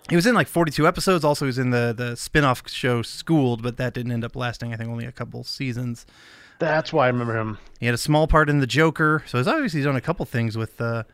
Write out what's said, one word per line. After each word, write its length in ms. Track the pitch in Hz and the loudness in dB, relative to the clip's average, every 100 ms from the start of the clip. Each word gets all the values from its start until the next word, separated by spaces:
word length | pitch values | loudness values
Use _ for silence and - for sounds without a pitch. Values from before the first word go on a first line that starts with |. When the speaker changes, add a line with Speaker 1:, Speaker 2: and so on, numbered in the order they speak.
| - | 0
Speaker 1:
He 80 | 170 | 2
was 100 | 202 | 4
in, 80 | |
like, 140 | 220 143 | 4 2
forty-two 400 | 170 160 135 156 | 2 0 2 2
episodes. 360 | 185 190 180 | 2 2 2
Also, 200 | 147 143 | 2 0
he 40 | 139 | -2
was 100 | 123 | -2
in 120 | 127 | 0
the, 240 | 123 120 117 | 2 0 -2
the 200 | 123 120 | -6 -8
spin-off 460 | - 156 143 123 - | -2 2 4 2 -4
show 340 | - 131 120 | -4 0 0
Schooled, 600 | 113 - - 160 131 117 | -2 -6 0 2 2 0
but 140 | 120 117 | -4 -4
that 180 | 127 | -6
didn't 160 | 123 123 | -4 -4
end 120 | 117 | -4
up 100 | 117 | -6
lasting, 380 | 131 123 117 117 | -6 -6 -6 -8
I 40 | 117 | -8
think, 120 | 113 | -8
only 140 | 117 | -8
a 80 | 117 | -10
couple 320 | - 113 120 | -10 -12 -12
seasons. 600 | 120 - 131 120 123 117 - _ - - - - | -12 -8 -6 -4 -6 -8 -12 _ -20 -20 -16 -4
Speaker 2:
That's 340 | 165 156 156 | 0 0 0
why 120 | 160 | 2
I 40 | 127 | 2
remember 280 | 123 120 113 | 2 -2 -2
him. 200 | 110 107 - - | -4 -8 -14 -6
Speaker 1:
He 80 | 120 | -2
had 80 | |
a 40 | 117 | -2
small 280 | - 151 156 | 2 2 4
part 240 | 156 151 | 4 4
in 80 | 147 | 2
The 60 | 131 | 2
Joker, 560 | 127 160 151 156 151 - | 2 2 4 2 2 0
so 120 | 120 | -2
he's 80 | 147 | 0
obviously 360 | 311 262 151 | 0 0 -2
done 120 | 139 131 | 0 -2
a 40 | |
couple 240 | - 170 165 | -2 -4 -4
things 300 | 123 117 110 | -2 -2 -2
with, 240 | 113 - | -6 -6
uh, 240 | 117 117 110 | -4 -4 -8